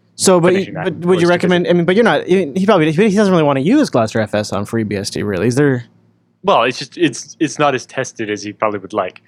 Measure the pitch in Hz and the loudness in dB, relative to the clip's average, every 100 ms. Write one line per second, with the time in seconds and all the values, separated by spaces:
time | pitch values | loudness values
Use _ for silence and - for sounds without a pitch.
0 | _ - - 180 170 190 185 190 180 156 | _ -4 2 4 4 2 -2 -6 -6 -4
1 | 175 185 175 175 180 175 175 175 170 185 | 0 2 2 2 2 0 2 0 2 2
2 | 220 147 - 185 156 185 196 196 156 156 | 2 2 0 0 0 -2 2 2 2 2
3 | 220 190 202 180 147 135 143 285 240 131 | 2 2 2 4 4 2 2 2 2 0
4 | 110 117 107 104 104 98 104 117 107 101 | 0 0 -2 -2 -2 -4 -4 -4 -2 -4
5 | 101 - 101 92 107 123 147 123 120 _ | -6 -6 -4 -2 0 2 2 0 -4 _
6 | _ _ _ _ 190 151 120 123 - - | _ _ _ _ 0 2 2 -2 -10 -2
7 | 160 - - - 151 - 147 131 - - | -2 -2 -12 -6 -6 0 -2 -2 -6 -8
8 | 131 - 107 104 104 101 110 104 92 107 | -8 -8 -8 -8 -8 -6 -4 -4 -8 -6
9 | 92 - | -6 -8